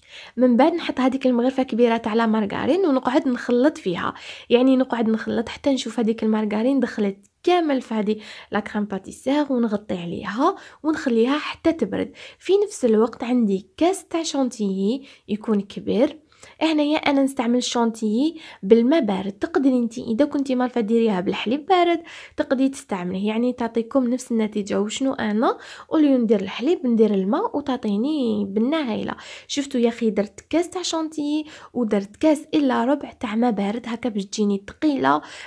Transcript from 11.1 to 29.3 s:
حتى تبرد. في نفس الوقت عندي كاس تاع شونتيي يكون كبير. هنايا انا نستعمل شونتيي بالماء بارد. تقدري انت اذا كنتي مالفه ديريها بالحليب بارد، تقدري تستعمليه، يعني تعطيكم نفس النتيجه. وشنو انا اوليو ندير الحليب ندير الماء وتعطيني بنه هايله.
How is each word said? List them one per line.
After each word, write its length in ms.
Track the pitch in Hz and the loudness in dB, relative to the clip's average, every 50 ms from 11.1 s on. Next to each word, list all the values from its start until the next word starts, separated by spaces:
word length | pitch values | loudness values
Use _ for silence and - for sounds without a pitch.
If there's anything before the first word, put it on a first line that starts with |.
| 233 226 226 254 277 302 | 2 2 2 2 2 0
حتى 340 | - - - - - 330 320 | -2 -6 -10 -2 0 0 0
تبرد. 400 | 330 226 196 196 190 185 - - - - - - _ | 0 -2 -4 -2 -4 -6 -6 -8 -14 -20 -20 -20 _
في 140 | - - 381 403 415 | -2 0 2 2 2
نفس 180 | 403 - - - | 0 -2 0 2
الوقت 400 | 226 220 208 226 247 - - 262 | 2 4 4 4 2 0 -4 -4
عندي 420 | 233 247 247 233 196 196 190 - - _ | -2 0 2 2 2 0 -2 -4 -8 _
كاس 280 | - 311 349 381 370 - | 0 0 0 0 0 -4
تاع 180 | - - 330 320 | -6 -6 -4 -4
شونتيي 840 | - - 277 269 247 - - 208 196 190 190 196 202 254 277 - - - - _ - | -2 -2 -2 -2 -2 -2 -2 -4 -2 -2 0 0 0 -2 -2 -6 -12 -20 -20 _ -6
يكون 320 | 208 208 - 233 214 202 | -6 -4 -2 0 0 0
كبير. 580 | 196 - - 190 - 196 185 202 262 - - - - _ _ _ - - - - 302 | -2 -4 -8 -8 -4 -2 2 2 2 2 0 -6 -20 _ _ _ -20 -20 -6 -2 0
هنايا 340 | 320 320 302 294 294 302 | 0 2 2 2 2 0
انا 260 | - - 285 285 269 269 | 0 2 2 2 2 2
نستعمل 400 | 269 269 - 233 233 240 247 240 | 2 0 -2 0 0 0 0 0
شونتيي 760 | - - 240 233 226 226 226 220 214 208 233 285 320 320 320 - - - - - | 0 0 0 0 0 0 -2 -2 0 0 2 0 0 -2 -6 -12 -20 -16 -10 2
بالماء 380 | 190 226 233 233 247 311 339 | 6 6 6 6 6 4 2
بارد. 320 | 269 208 190 190 196 202 196 | 2 0 -2 -2 -4 -6 -8
تقدري 460 | - - - - 277 262 277 254 247 | -8 -8 -4 0 2 2 4 2 2
انت 200 | 240 220 - 254 | 0 -2 -4 -6
اذا 260 | - - 226 214 294 | -6 -2 0 2 2
كنتي 300 | 294 294 285 269 269 254 | 2 0 -2 -2 -2 0
مالفه 260 | 247 254 247 247 240 | 0 -2 -2 -2 -2
ديريها 400 | 226 196 233 233 226 220 202 180 | 0 2 2 2 4 2 2 0
بالحليب 460 | 185 208 196 - - 208 247 294 294 | -2 -2 -4 -4 -2 -2 -2 -2 0
بارد، 360 | - 381 359 349 339 339 330 339 - - - - - - | 2 4 4 4 4 2 0 -2 -8 -18 -20 -20 -10 -6
تقدري 320 | - 294 294 269 247 269 269 | -6 -2 -2 0 2 2 0
تستعمليه، 600 | 269 - - - 208 185 180 180 185 185 202 214 | 0 -4 -8 -8 -6 -6 -4 -4 -4 -2 -2 -2
يعني 240 | 214 226 240 247 247 | 0 0 0 0 -2
تعطيكم 580 | - 240 226 233 233 226 226 - 269 254 233 | -2 -6 -4 -2 -4 -4 0 0 0 2 2
نفس 220 | 247 254 - - 240 | 0 -2 -2 -2 -2
النتيجه. 480 | 220 214 208 214 214 190 202 208 196 | 0 0 0 -2 -4 -4 -2 -2 -2
وشنو 320 | 202 214 - - 269 269 - | -2 -2 -4 -2 -2 -2 -2
انا 460 | - - 214 208 214 254 359 480 - - - - - - - - | -2 -2 -2 0 2 2 0 0 -2 -8 -16 -20 -20 -6 -2 2
اوليو 260 | 320 302 285 269 254 | 4 4 6 4 4
ندير 220 | 233 208 226 202 | 4 4 2 2
الحليب 460 | 190 190 - - 226 302 370 349 269 | 0 -2 -6 -4 -2 0 0 0 2
ندير 280 | 247 233 214 220 208 208 | 2 4 4 4 4 4
الماء 420 | 196 185 196 247 330 440 466 - | 2 0 0 0 0 -2 -2 -4
وتعطيني 880 | 294 277 - 254 240 - 214 202 202 240 294 320 294 247 226 214 208 202 | -4 -4 -4 -4 -4 -2 -2 -2 -2 -2 -2 -2 -2 -2 -2 -2 -2 -4
بنه 480 | 196 190 214 226 262 311 320 294 233 214 | -2 -2 0 0 0 0 -2 -2 -2 -4
هايله. 220 | 196 - - - - - - | -4 -6 -6 -8 -10 -14 -18